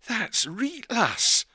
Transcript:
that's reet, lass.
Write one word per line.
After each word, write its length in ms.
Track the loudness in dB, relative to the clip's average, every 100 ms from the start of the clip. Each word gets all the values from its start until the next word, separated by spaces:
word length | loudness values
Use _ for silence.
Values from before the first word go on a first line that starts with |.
| -4
that's 400 | -4 -2 -2 -2
reet, 440 | -2 -6 -6 -6
lass. 540 | 0 0 2 2 2 0